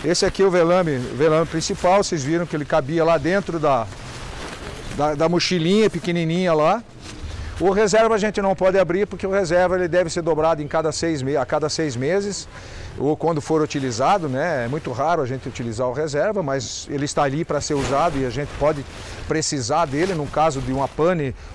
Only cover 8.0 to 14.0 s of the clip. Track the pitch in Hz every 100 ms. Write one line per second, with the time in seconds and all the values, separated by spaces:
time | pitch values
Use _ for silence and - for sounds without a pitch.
8 | 226 220 208 208 196 185 185 190 170 175
9 | 202 180 190 196 180 175 180 185 180 180
10 | 170 175 165 151 160 160 147 165 156 -
11 | 165 156 131 143 127 156 147 - 156 120
12 | 135 190 202 190 - - - - - -
13 | 139 156 156 160 - 156 151 147 135 110